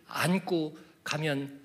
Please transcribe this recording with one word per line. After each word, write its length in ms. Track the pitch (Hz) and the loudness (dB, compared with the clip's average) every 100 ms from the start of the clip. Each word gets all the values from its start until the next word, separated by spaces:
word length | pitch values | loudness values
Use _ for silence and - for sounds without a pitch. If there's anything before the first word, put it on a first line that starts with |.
| - | -8
안고 680 | 127 147 185 185 170 156 - - - | 0 2 2 2 0 0 -6 -20 -12
가면 560 | - 151 156 139 139 139 | -4 0 0 0 -4 -10